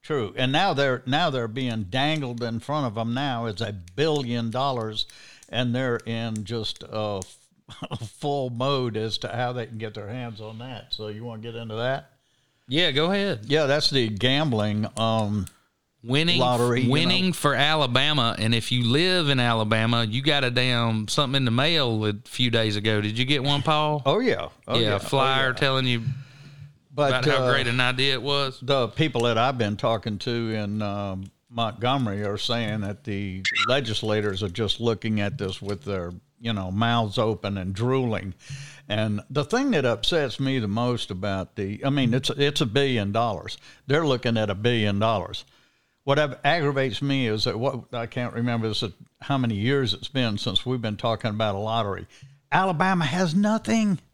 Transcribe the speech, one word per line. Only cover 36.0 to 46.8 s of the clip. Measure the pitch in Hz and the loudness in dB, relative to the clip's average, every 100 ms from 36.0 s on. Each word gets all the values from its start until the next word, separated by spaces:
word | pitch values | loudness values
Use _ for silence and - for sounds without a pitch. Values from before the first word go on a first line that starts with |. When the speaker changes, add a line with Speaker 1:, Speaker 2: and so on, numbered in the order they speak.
| 87 87 _ _ | -4 -10 _ _
Speaker 1:
you | 117 | -4
know, | 104 92 | -2 -2
mouths | 98 117 117 107 98 | 0 2 2 2 2
open | 113 107 101 98 | 0 0 -2 -2
and | 92 | -4
drooling. | 98 123 135 123 107 98 87 - 139 - - - | -2 0 2 0 -2 -4 -12 -14 -14 -14 -18 -4
And | 107 110 104 - | 0 0 -2 -2
the | 131 | -4
thing | 143 240 277 | 0 0 2
that | 180 | 2
upsets | 127 110 - 170 135 - | 2 2 2 2 0 -2
me | 135 135 | 0 0
the | 104 | 0
most | 107 123 120 - | 0 0 -2 -4
about | 92 101 95 90 - | -6 -2 -2 -4 -6
the, | 98 104 | -6 -4
I | 139 | -2
mean, | 143 123 | 2 2
it's, | 127 - | 2 0
it's | - 143 147 | 0 0 2
a | 135 | 0
billion | 123 139 120 98 | 2 2 2 0
dollars. | 107 117 90 - - - - - | 0 0 -2 -8 -14 -18 -20 0
They're | 147 156 | 2 2
looking | 127 123 113 | 2 2 2
at | 107 | 0
a | |
billion | 98 117 120 104 101 | 0 2 4 2 2
dollars. | 110 107 87 - - _ _ _ _ _ | 2 2 -2 -10 -14 _ _ _ _ _
What | - 139 | 0 2
ag-, | 147 123 | 2 0
aggravates | 143 170 147 139 | 2 2 2 2